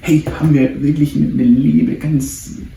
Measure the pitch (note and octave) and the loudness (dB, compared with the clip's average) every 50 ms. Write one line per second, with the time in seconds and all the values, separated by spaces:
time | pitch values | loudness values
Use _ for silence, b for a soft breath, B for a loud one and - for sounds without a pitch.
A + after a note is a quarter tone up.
0 | - - D#3+ D3+ - - - - D3+ D#3+ D3 C#3 C3 B2+ - - C#3 C#3+ D3 C#3+ | 0 2 2 2 2 -2 -6 -2 0 2 4 4 2 2 -2 -2 -2 -2 0 0
1 | D3 C#3+ - - - - - - - - - C3+ C#3 D#3 D3+ D#3+ - - - - | 0 0 0 -2 -2 0 0 0 4 4 4 4 4 2 2 2 2 0 -2 -4
2 | - D3+ D#3 C#3 C3 - - - - - - - - - - | -4 -2 -2 -2 -2 -4 -8 -12 -14 -16 -16 -16 -16 -16 -18